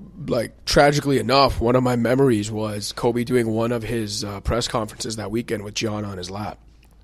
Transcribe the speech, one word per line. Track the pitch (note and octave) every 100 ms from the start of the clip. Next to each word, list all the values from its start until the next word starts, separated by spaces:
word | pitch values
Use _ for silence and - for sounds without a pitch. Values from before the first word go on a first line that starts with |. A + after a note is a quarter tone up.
| - - C#3
like, | B2+ A2 - -
tragically | E3 C#3+ D3 C#3+ C3
enough, | G#2 C3+ C3+ A2
one | A#2
of | B2+
my | B2 B2
memories | A2+ C3 C#3 A2 G#2
was | A2 G#2+ G#2 G2+
Kobe | - B2 A#2+
doing | A#2 B2 A2+
one | A2 A2+
of | A#2+
his, | A2 A#2+ G#2 G#2
uh, | G#2 G2
press | - A#2+ -
conferences | B2+ G#2+ - B2 A2
that | G2+
weekend | A2+ A#2 A2
with | G2+
Gian | G2 A2 G#2+
on | G#2 F#2+
his | F2+
lap. | G2 G2+ - - _ _ -